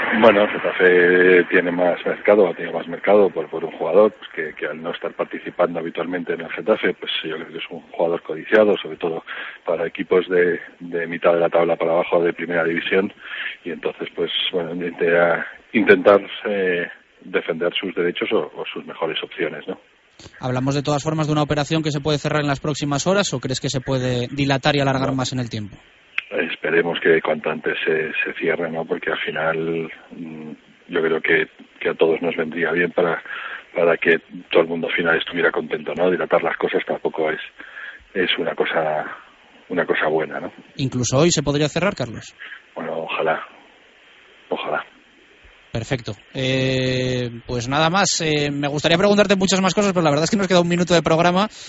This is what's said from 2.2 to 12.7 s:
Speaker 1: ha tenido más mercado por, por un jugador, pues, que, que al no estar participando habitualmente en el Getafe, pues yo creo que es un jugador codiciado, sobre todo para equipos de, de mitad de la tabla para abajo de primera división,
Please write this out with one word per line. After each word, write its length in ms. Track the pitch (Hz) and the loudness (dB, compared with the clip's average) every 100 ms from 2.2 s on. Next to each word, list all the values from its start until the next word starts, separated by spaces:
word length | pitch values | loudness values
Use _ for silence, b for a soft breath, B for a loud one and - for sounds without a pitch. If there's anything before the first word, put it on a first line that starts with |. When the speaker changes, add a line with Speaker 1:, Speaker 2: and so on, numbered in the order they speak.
| - 104 90 | 4 6 6
Speaker 1:
ha 60 | |
tenido 200 | 82 85 | 2 -6
más 140 | 82 80 | -8 -8
mercado 420 | 85 98 107 95 | -6 4 6 6
por, 200 | 82 76 | 2 -6
por 160 | 80 80 | -6 -8
un 60 | |
jugador, 400 | - 82 92 107 | -6 2 6 4
pues, 160 | - - | 2 -16
que, 220 | - 78 - | -10 -10 -6
que 100 | 80 | -8
al 160 | 78 | -8
no 100 | 82 | -10
estar 200 | - 85 | -8 -10
participando 640 | - 85 82 87 - 87 85 | -6 -8 -6 -12 -2 0 0
habitualmente 540 | 82 82 82 90 82 | -8 -8 -6 -6 -6
en 80 | 82 | -8
el 80 | 80 | -8
Getafe, 420 | - 85 107 98 | -8 0 0 0
pues 180 | - - - | -4 -6 -8
yo 120 | 80 80 | -6 -10
creo 120 | 78 | -10
que 80 | 82 | -12
es 120 | - | -12
un 120 | 82 - | -14 -16
jugador 300 | - 85 85 | -4 -2 -2
codiciado, 520 | - 78 78 107 104 90 | -6 -10 2 4 6 2
sobre 140 | 80 78 | -2 -6
todo 280 | 85 80 - B B B - | -4 -4 -8 B B B -4
para 200 | 82 82 | -2 -2
equipos 400 | - 90 90 85 | -4 2 2 4
de, 300 | 90 90 85 - - | 2 4 0 -6 -16
de 260 | 87 85 82 | -8 -6 -6
mitad 280 | 85 90 | 0 2
de 80 | 85 | 4
la 80 | 85 | 4
tabla 260 | 85 85 82 | 2 2 2
para 160 | 82 | 2
abajo 320 | 85 87 87 | 0 2 2
de 80 | 85 | 2
primera 300 | 80 82 87 | -2 -4 -2
división, 480 | 82 | 0